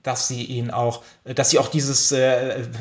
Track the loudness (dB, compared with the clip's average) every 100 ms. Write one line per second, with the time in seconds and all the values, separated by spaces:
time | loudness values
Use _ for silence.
0 | -6 -4 -4 -4 -6 -4 -4 0 -2 -2
1 | -12 -20 -6 0 4 4 4 0 0 0
2 | 2 2 4 2 0 -4 -6 -8